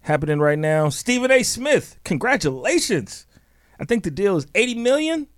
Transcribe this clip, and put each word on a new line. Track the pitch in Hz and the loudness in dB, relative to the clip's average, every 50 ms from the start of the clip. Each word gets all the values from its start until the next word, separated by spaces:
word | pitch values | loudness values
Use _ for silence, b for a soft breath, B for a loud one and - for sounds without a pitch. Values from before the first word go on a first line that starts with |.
happening | _ - 151 147 143 151 151 147 | _ -2 -2 -2 0 -2 0 2
right | 147 147 147 151 | 2 2 2 0
now. | 156 156 156 156 156 151 | 0 0 0 2 0 0
Stephen | 139 - - - 247 247 240 254 | -2 -4 -2 0 0 2 2 4
A | 262 262 233 | 4 4 2
Smith, | - - 226 247 294 294 190 - - - - - | 0 -4 -4 0 0 0 0 0 -2 -18 -18 -6
congratulations. | - 185 135 - 240 269 226 - 147 131 131 127 226 330 339 - - 226 151 104 - - - - b b b b b b b b b b b | -4 -4 -2 0 0 0 0 0 -2 -4 -2 -2 0 0 0 2 0 -2 -2 -2 -6 -14 -20 -20 b b b b b b b b b b b
I | - | -4
think | 143 233 233 175 | -2 -2 -2 -2
the | 175 | -4
deal | 143 147 196 202 190 | -4 0 0 2 2
is | 160 135 - _ | 0 -2 -2 _
eighty | 196 240 247 240 | 0 0 0 0
million. | 233 233 240 269 294 311 311 330 320 294 - _ | -2 0 2 2 2 2 0 -2 -4 -6 -8 _